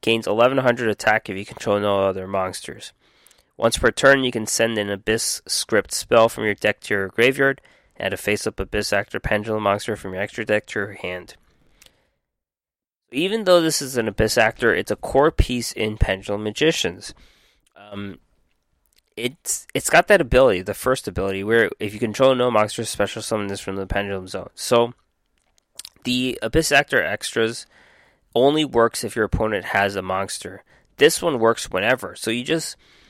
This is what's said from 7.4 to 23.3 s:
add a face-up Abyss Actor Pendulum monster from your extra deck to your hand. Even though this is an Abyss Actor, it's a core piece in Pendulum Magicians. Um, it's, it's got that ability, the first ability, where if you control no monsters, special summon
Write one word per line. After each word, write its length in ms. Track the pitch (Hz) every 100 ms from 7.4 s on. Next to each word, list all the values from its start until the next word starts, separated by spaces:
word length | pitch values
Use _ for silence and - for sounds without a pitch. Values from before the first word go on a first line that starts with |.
| 139 135 _ _ _ _
add 120 | 95
a 60 | 95
face-up 420 | - 104 110 -
Abyss 320 | 95 104 -
Actor 300 | 101 104 101
Pendulum 420 | - 104 107 107
monster 320 | 104 101 - 101
from 180 | 98
your 80 | 92
extra 220 | 101 -
deck 220 | 107 107 -
to 140 | 107
your 140 | 98
hand. 420 | 98 90 90 90 - _ _ _ _ _ _ _ _ _ _ _ _ _ _ _ _ _
Even 320 | 127 185 226
though 160 | 190 180
this 220 | 160 -
is 160 | 135 131
an 100 | 110
Abyss 300 | - 110 -
Actor, 360 | 110 - 117
it's 160 | 85 -
a 60 | -
core 360 | - 135 156
piece 420 | - - 123 -
in 240 | - 107 107
Pendulum 460 | - 98 101 104
Magicians. 680 | 107 - 151 - 85 90 - - _ _ _ _ _ -
Um, 440 | 104 101 101 90 _ _ _ _ _ _ _ _ _ -
it's, 500 | 123 170 - - -
it's 160 | - -
got 180 | 165 -
that 140 | 202
ability, 400 | 131 123 131 92
the 120 | 95
first 360 | 95 127 127 -
ability, 340 | 90 98 95
where 260 | 101 117 107 -
if 160 | 104
you 60 | 104
control 340 | 113 104 135
no 160 | 127 123
monsters, 400 | 110 107 - 110
special 320 | - 101 113
summon 260 | -